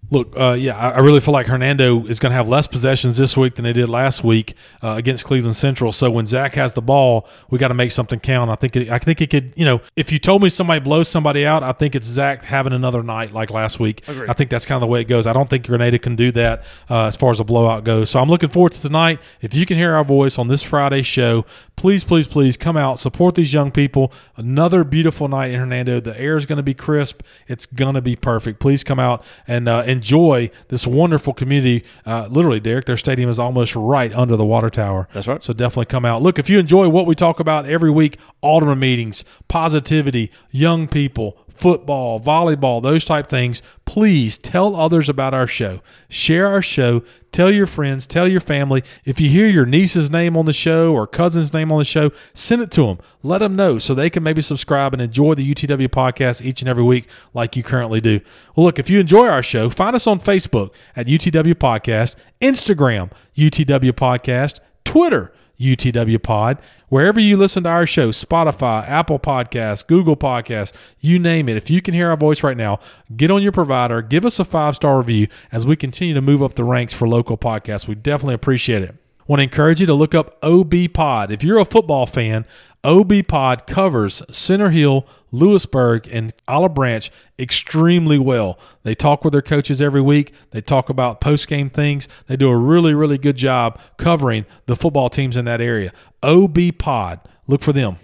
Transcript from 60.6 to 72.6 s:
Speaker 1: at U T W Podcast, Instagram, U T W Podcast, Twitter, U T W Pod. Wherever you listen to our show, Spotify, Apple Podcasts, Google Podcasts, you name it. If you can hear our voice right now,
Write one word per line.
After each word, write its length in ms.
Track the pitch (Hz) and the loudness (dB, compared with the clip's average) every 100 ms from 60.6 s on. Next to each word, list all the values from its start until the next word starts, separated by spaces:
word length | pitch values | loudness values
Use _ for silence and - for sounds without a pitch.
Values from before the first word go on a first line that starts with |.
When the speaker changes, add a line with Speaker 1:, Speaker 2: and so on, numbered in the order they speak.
| 98 _ - - | -4 _ -18 -10
Speaker 1:
at 100 | 120 | 0
U 120 | 156 | 0
T 120 | 175 | 2
W 240 | 160 160 | 2 2
Podcast, 600 | 165 139 110 - 110 117 - _ _ | 2 2 0 -2 -2 -2 -6 _ _
Instagram, 720 | 254 269 - 180 135 110 90 - _ | 0 0 0 2 2 0 -6 -12 _
U 140 | - 151 | 0 0
T 160 | 147 | 2
W 280 | 143 139 127 | 0 2 2
Podcast, 640 | 120 131 123 - 123 143 - _ _ | 0 0 -2 -2 -4 -4 -8 _ _
Twitter, 480 | - 302 339 185 92 _ _ _ | 0 2 2 0 -4 _ _ _
U 200 | 131 131 | -2 0
T 160 | 135 | 0
W 260 | 120 113 113 | -2 0 -2
Pod. 400 | - 110 110 139 - _ _ | 0 -2 0 -4 -10 _ _
Wherever 280 | 135 165 214 | 2 4 4
you 180 | 214 202 | 4 4
listen 280 | 196 196 | 2 0
to 60 | 170 | -2
our 160 | 170 170 | 0 0
show, 240 | - 123 | 0 0
Spotify, 800 | 110 - 170 160 - 127 110 - | -2 -4 0 0 0 -2 -2 -2
Apple 300 | 143 170 147 | -4 -2 -4
Podcasts, 680 | - 131 120 123 110 101 | -2 -4 -4 -6 -6 -6
Google 320 | - 165 170 147 | 2 2 4 0
Podcasts, 560 | 139 123 113 113 98 - - _ | 0 -4 -6 -8 -8 -10 -20 _
you 180 | 143 180 | 0 2
name 300 | 170 165 139 | 2 0 0
it. 80 | 110 | -4
If 120 | - | 0
you 140 | 165 | 0
can 100 | 180 | 0
hear 180 | 170 175 | -2 0
our 60 | 160 | 0
voice 280 | 151 151 | 0 0
right 120 | 151 | -2
now, 220 | 123 | -2